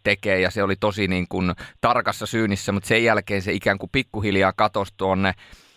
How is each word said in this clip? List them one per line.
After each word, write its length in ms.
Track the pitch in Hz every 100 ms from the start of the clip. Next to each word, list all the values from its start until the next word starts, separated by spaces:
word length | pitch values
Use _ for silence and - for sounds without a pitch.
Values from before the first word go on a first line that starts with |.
tekee, 360 | 101 101 104 95
ja 120 | 90
se 120 | 104
oli 120 | 98 95
tosi 280 | 107 98 92
niin 180 | 90 90
kuin 220 | 92 90 87 - -
tarkassa 440 | 117 120 107 - 107
syynissä, 460 | 113 110 98 -
mut 120 | 98
sen 200 | - 113
jälkeen 380 | 117 104 - 101
se 100 | 92
ikään 260 | 92 107 98
kuin 120 | -
pikkuhiljaa 640 | 135 - 107 101 95 95 -
katosi 380 | 107 104 98 -
tuonne, 360 | 95 95 98 - - - _